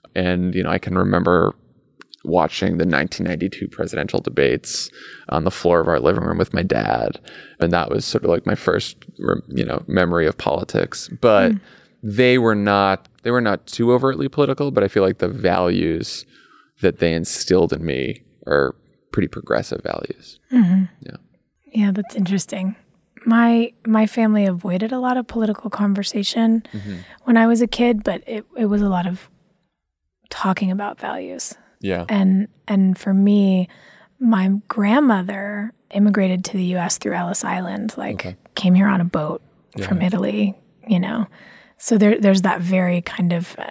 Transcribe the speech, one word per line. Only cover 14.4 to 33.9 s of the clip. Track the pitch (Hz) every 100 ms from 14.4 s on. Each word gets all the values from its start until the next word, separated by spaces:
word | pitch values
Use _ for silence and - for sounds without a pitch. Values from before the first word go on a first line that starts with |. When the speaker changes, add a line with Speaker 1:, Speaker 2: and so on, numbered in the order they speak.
| 139 135 143
Speaker 1:
but | 127
I | 98
feel | 104
like | 95 101
the | 95
values | 98 90 92 90 95 82 80 - - - _ _ _ _ -
that | 92 -
they | 85
instilled | 82 85 - - 92 82
in | 71
me | 80 65 65 - _ _ -
are | 73 67 - _ _ -
pretty | - 80
progressive | - - 57 - -
values. | - 50 - - - - -
Speaker 2:
Mm-hmm. | 254 180 190 185 -
Speaker 1:
Yeah. | - - _ _ _ _ _
Speaker 2:
Yeah, | 226 202
that's | 190 196 220
interesting. | 180 196 - 196 185 220 _ _ _ - 233
My, | 226 233 233 233 _ 226
my | 220 220
family | - 220 214 196
avoided | 175 185 180 220
a | 254
lot | 254 254
of | 233
political | 226 220 208 214
conversation | - 202 196 196 214 196 233 226 226 -
Speaker 1:
Mm-hmm. | 107 101 90 92 -
Speaker 2:
when | - 226
I | 226
was | 233
a | 233
kid, | - 240 214
but | 208 180 -
it, | 220 - -
it | 214
was | 208
a | 202
lot | 180 175
of | 185 - _ _ _ _ _ _ _ _ _ -
talking | - 190 185 190
about | 190 202 -
values. | - 190 185 - - - _ _
Speaker 1:
Yeah. | 196 185 -
Speaker 2:
And, | 208 190 190 214 _ -
and | 196 190 185
for | -
me, | 196 202 208 196 185 185 - -